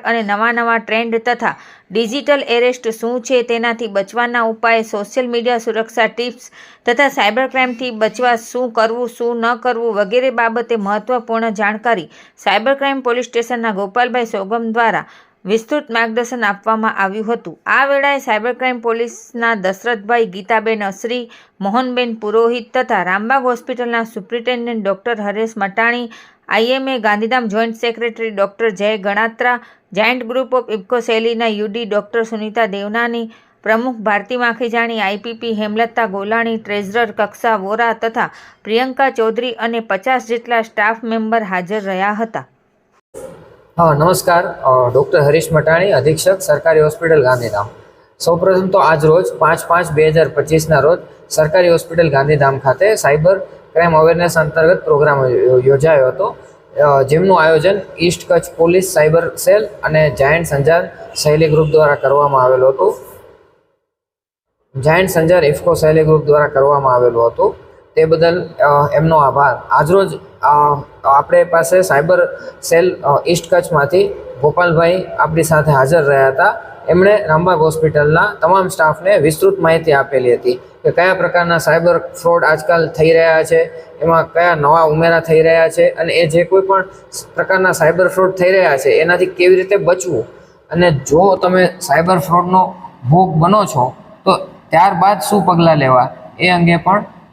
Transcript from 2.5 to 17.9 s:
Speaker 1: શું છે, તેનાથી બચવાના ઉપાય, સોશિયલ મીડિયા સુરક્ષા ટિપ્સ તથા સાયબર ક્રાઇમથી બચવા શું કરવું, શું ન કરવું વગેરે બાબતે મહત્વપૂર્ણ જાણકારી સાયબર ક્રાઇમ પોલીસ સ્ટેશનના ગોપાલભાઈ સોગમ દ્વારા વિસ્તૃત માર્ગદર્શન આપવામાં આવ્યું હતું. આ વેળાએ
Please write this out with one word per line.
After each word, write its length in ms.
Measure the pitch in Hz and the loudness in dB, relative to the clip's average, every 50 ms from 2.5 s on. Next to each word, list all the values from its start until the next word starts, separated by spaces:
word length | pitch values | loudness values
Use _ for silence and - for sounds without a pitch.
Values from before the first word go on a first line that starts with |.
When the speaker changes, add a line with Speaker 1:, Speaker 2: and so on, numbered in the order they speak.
| 233 240 240 247 247 247 - 226 | 0 0 0 0 -2 -2 -6 -8
Speaker 1:
શું 320 | 220 - 233 233 247 254 | -6 -6 -6 -6 -6 -6
છે, 220 | 233 - 262 247 | -4 -2 -2 -2
તેનાથી 440 | 240 240 233 226 233 240 226 226 247 | 0 -2 -4 -4 -2 -4 -4 -6 -8
બચવાના 540 | 208 196 196 196 - 214 240 240 240 240 240 | -6 -4 -6 -6 -4 -4 -4 -4 -2 -2 -2
ઉપાય, 420 | 226 226 226 220 - 226 226 226 | -2 -2 -4 -2 0 0 0 0
સોશિયલ 460 | 220 226 - 202 208 - - 262 254 240 | -2 -4 -6 -8 -8 -6 -6 -6 -4 -2
મીડિયા 300 | 240 233 220 247 247 226 | -4 -4 -2 -2 -2 -2
સુરક્ષા 480 | 226 233 214 220 220 226 - 233 220 | -4 -4 -4 -4 -6 -4 -2 -2 -2
ટિપ્સ 440 | 208 220 - 240 247 240 - - - - - - - - _ _ | -2 -2 -6 -8 -8 -8 -12 -20 -20 -20 -20 -20 -20 -20 _ _
તથા 220 | 240 240 262 285 269 | -2 0 0 0 0
સાયબર 380 | 269 277 202 208 214 254 262 | 0 0 -2 -2 0 -2 -4
ક્રાઇમથી 440 | 254 254 262 254 247 240 233 262 247 | -2 -2 -2 -2 -2 -4 -8 -8 -10
બચવા 460 | 226 214 220 214 214 - 247 247 240 | -4 -4 -4 -4 -2 -2 -2 0 -2
શું 360 | 226 233 - - 247 254 240 | -2 -4 -8 -6 -6 -6 -4
કરવું, 360 | 226 233 220 226 226 240 247 233 | -2 -2 -2 -2 -2 -4 -6 -8
શું 320 | 240 - 240 240 240 233 | -6 -6 -6 -4 -4 -2
ન 140 | 226 233 247 | -2 -4 -4
કરવું 400 | 226 233 247 247 233 233 233 208 | -2 -4 -4 -4 -2 -4 -2 -2
વગેરે 360 | 202 208 185 226 247 254 269 | -2 -2 0 0 0 0 0
બાબતે 460 | 233 247 233 226 226 240 233 - 233 | 0 0 -2 0 -2 -4 -4 -4 -4
મહત્વપૂર્ણ 760 | 220 196 196 208 214 - - 254 240 233 240 226 226 226 226 | -4 -2 -4 -4 -4 -4 -4 -4 -4 -4 -4 -4 -4 -4 -4
જાણકારી 600 | 208 214 208 202 214 214 220 240 226 185 147 - - - - _ _ _ | -4 -2 -2 -4 -4 -2 -2 -2 -2 -2 -4 -10 -18 -20 -20 _ _ _
સાયબર 360 | - 202 190 208 220 269 277 | -4 -2 -2 0 0 -2 -2
ક્રાઇમ 260 | 277 277 277 277 269 | 0 -2 -4 -4 -4
પોલીસ 240 | 247 247 240 247 240 | -4 -4 -4 -4 -6
સ્ટેશનના 480 | 240 - 233 233 240 254 233 226 226 | -4 -6 -6 -4 -4 -6 -4 -4 -4
ગોપાલભાઈ 520 | 202 190 202 190 190 247 247 240 226 247 233 | -4 -4 -6 -4 -2 -2 -2 -2 -2 -4 -4
સોગમ 480 | 226 226 202 196 190 226 233 233 226 | -4 -6 -8 -6 -4 -4 -4 -4 -4
દ્વારા 320 | 220 233 233 220 190 151 - - - - _ _ _ _ - | -2 0 0 0 -2 -4 -6 -10 -18 -20 _ _ _ _ -6
વિસ્તૃત 460 | 180 214 226 226 - 294 294 294 - | -4 -4 -4 -2 -4 -4 -6 -4 -4
માર્ગદર્શન 540 | 226 226 226 226 220 247 240 240 254 240 220 | -2 -2 -2 0 -2 -4 -4 -4 -6 -4 -4
આપવામાં 520 | 202 196 196 - 220 220 220 220 214 - | -4 -4 -4 -4 -4 -2 -2 -2 -4 -2
આવ્યું 360 | - 196 190 196 220 208 220 | -2 -4 -4 -4 -6 -4 -4
હતું. 260 | 240 226 - 175 - - _ | -6 -6 -6 -12 -18 -10 _
આ 180 | - 214 247 277 | -2 0 0 2
વેળાએ 340 | 277 | 0